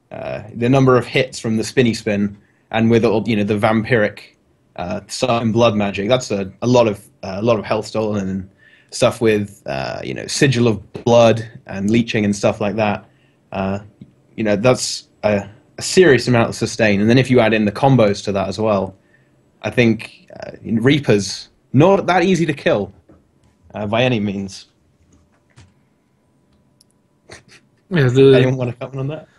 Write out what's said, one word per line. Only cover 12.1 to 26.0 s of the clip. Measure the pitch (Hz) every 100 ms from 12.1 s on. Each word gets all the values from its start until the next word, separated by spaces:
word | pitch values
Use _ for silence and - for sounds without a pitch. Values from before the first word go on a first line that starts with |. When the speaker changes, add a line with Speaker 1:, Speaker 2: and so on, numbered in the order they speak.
| 113
Speaker 1:
and | 104
stuff | 101 117 113
like | 104 107
that. | 107 101 - _ _ _ _
Uh, | 98 98 98 104 - - _ _ -
you |
know, | 107 101
that's | 123 - - - - _
a, | 107 101 - - _ -
a |
serious | - - 175 120 -
amount | 117 117
of |
sustain. | - 113 - 110 98
And | 107
then | 127
if | 131
you | 120
add | 110
in | 110 104
the |
combos | - 139 127 104 101
to | -
that | 98 95
as | 98
well, | 110 101 95 - _ _ _ _ _ _
I | 107
think, | 123 117 113 - - _ -
uh, | - -
Reaper's | - 110 123 147 139 104 92 - - _ _
not | 131 175 196 165
that | 180
easy | 185 175 165
to |
kill, | 139 175 120 98 - _ _ _ _ _ _ _
uh, | 101 104
by | 110
any | 127 117
means. | 104 98 98 - - _ _ _ _ _ _ _ _ _ - _ _ _